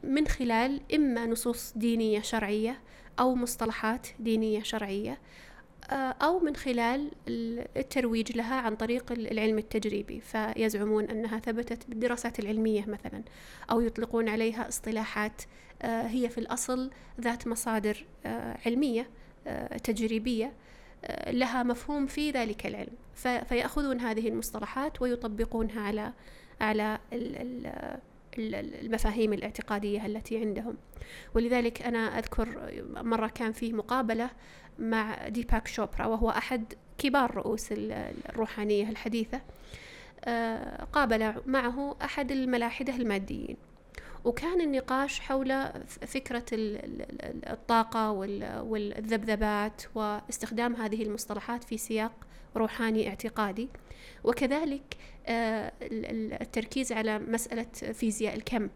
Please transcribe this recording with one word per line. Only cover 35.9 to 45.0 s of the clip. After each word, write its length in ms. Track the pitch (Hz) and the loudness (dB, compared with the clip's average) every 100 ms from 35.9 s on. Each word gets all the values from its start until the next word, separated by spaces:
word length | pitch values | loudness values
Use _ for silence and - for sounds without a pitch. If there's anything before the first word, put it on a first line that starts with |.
| - - | 0 0
وهو 240 | 220 220 | 4 4
أحد 440 | - - 254 220 - - - | 2 0 -2 -2 -10 -16 -2
كبار 380 | 277 277 247 - | 4 4 4 2
رؤوس 360 | - 214 - | -2 -2 -2
ال-، 420 | 214 214 214 - - - | -4 -4 -4 -6 -8 -8
الروحانية 600 | 226 220 - 214 208 208 | -2 -2 0 2 2 2
الحديثة. 520 | 214 226 226 220 254 - - - - - - - - - | -2 -2 -2 -2 -4 -8 -18 -16 -16 -16 -16 -18 -10 -2
آه، 580 | 233 233 226 - - | 0 0 -2 -6 -8
قابل 500 | - 302 262 220 220 233 262 | 0 4 4 4 2 0 2
معه 520 | 269 240 247 285 - | 2 2 0 -4 -4
أحد 300 | 277 - 269 | -4 -2 0
الملاحدة 640 | 269 254 247 233 240 262 254 | 2 2 2 2 0 -2 0
الماديين، 600 | 233 196 196 - - - - - - - - - 233 | 2 2 0 -6 -6 -8 -14 -20 -18 -16 -14 -2 -2
وكان 360 | 240 311 359 | 0 2 2
النقاش 580 | 320 269 262 262 | 4 2 2 0